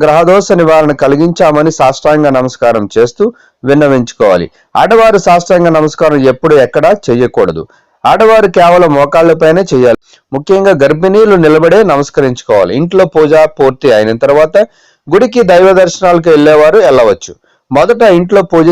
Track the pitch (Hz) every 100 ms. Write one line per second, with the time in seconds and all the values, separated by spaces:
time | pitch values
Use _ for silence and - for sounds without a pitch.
0 | 151 156 170 196 190 185 160 156 147 135
1 | 139 143 170 170 165 147 160 156 135 135
2 | 151 151 147 131 127 - 120 113 101 113
3 | 123 - 220 - _ _ 127 143 143 131
4 | 117 - 104 90 80 _ _ 120 170 226
5 | 226 202 185 175 - 180 170 160 151 -
6 | 156 147 131 127 160 147 120 151 160 208
7 | - 120 120 - 92 80 76 _ _ _
8 | 120 185 220 220 202 180 170 180 170 139
9 | 143 170 165 160 160 175 190 131 123 113
10 | _ _ _ 139 151 196 196 165 139 156
11 | 190 202 220 185 156 156 165 196 196 139
12 | 143 - 135 123 - 104 90 120 175 185
13 | 180 160 151 156 156 - 131 127 139 107
14 | 110 117 135 143 156 196 214 _ _ _
15 | - 185 247 240 185 180 190 190 175 -
16 | 180 175 165 151 151 151 151 214 175 131
17 | 110 95 - - _ _ - 135 185 226
18 | 226 175 180 202 175 165 165